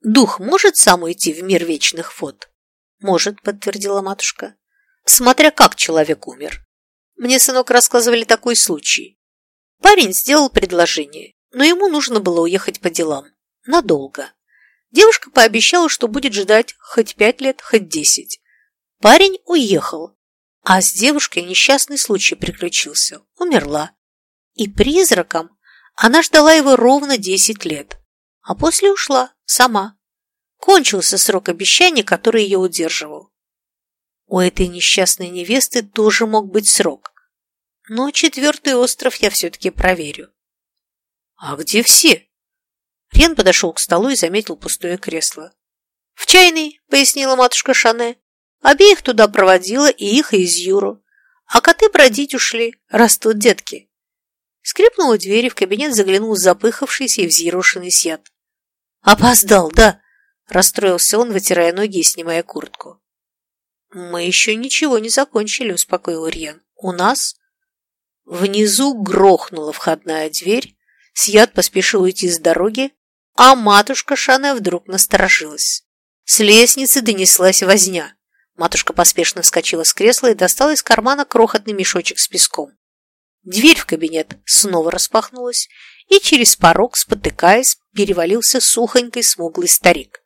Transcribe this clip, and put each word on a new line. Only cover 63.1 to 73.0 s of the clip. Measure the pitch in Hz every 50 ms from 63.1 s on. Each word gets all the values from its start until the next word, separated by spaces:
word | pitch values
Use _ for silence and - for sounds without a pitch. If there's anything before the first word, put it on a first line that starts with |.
| _ _ _ _ _ _ _ _ _ _ _ _ _ _ _ _ _
«Мы | 185 180 175 175 175
ещё | 175 180 180 - - 226 214
ничего | 220 240 269 - - 311 302 254 220
не | 214 226
закончили», | 226 - 277 _ _ 202 214 214 - - 254 220
успокоил | 180 175 - _ - 180 _ - 170 160 160
Рьен. | 160 160 160 160 151 151 170 _ _ _
«У | _ - 185
нас?» | 180 175 180 208 262 269 - - - _ _ _ _ _ _ _ _ _ _ _ _ _ _ _ _ _ _
Внизу | _ 165 175 190 196 196 208 214 208 196 233 269 285 269
грохнула | 226 202 180 190 196 190 196 185 - - - - 160 151 151
входная | 147 - - - 160 156 _ 175 156 160 156 156
дверь, | 156 - - 175 214 247 - - _ _ _ _ _ _ _ _
Сьят | _ - - 214 202 214 214 -
поспешил | _ - 175 - _ 196 185 - - 202
уйти | 190 185 185 - - 175
с | 170 165
дороги, | 156 165 165 165 180 214 214 240 269 277 _ _